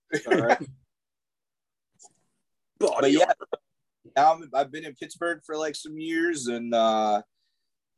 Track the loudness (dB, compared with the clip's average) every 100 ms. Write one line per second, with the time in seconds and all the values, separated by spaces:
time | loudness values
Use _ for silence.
0 | -8 -6 0 2 4 0 -2 -16 _ _
1 | _ _ _ _ _ _ _ _ _ _
2 | -20 _ _ _ _ _ _ -2 -2 2
3 | 2 4 4 2 -4 -14 _ _ _ _
4 | -6 2 4 2 -2 -2 -2 -4 -12 -14
5 | -16 -6 -6 -6 -8 -6 -6 -8 -12 -10
6 | -6 -2 -2 -2 -4 -6 -2 2 4 2
7 | 2 -2 -4 _ _ _ _ _ _